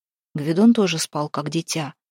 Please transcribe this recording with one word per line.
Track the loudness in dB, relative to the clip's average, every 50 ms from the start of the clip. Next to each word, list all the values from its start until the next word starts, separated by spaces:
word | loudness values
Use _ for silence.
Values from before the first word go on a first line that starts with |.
| _ _ _ _ _ _ -10
Гвидон | -6 -4 -2 2 4 6 6 6
тоже | 6 2 0 0 -2
спал, | -6 -6 -6 -8 -8 -6
как | -6 -8 -8 -4
дитя, | -4 -6 -4 -4 -6 -6 -8 -8 -12 _ _ _